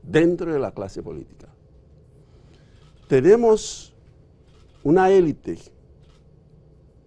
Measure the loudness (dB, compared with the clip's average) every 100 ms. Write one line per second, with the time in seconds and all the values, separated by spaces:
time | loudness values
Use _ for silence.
0 | -4 0 0 -2 -6 -6 -8 -10 -14 -14
1 | -16 -16 -18 -20 -20 _ _ _ _ _
2 | _ _ _ _ _ _ _ _ _ _
3 | _ 0 4 4 4 0 -2 -16 -20 _
4 | _ _ _ _ _ _ _ _ 0 2
5 | 4 4 2 -4 -10 -14 -16 _ _ _
6 | _ _ _ _ _ _ _ _ _ _